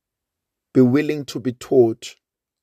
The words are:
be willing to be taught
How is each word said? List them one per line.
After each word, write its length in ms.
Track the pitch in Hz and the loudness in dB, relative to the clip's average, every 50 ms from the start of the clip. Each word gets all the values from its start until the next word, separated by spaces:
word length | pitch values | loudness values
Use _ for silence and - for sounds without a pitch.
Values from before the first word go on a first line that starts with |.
| _ _ _ _ _ _ _ _ _ _ _ _ _ _ | _ _ _ _ _ _ _ _ _ _ _ _ _ _
be 80 | - 135 | 2 2
willing 440 | 127 123 127 139 151 147 151 147 135 | 4 4 2 0 -2 -4 -6 -8 -10
to 160 | - - 131 | -12 -12 -10
be 120 | 123 131 | -8 -10
taught 600 | 123 - - - 147 131 117 113 110 - - - - _ _ _ _ _ _ _ _ _ | -10 -10 -6 0 2 4 4 2 0 -6 -12 -20 -20 _ _ _ _ _ _ _ _ _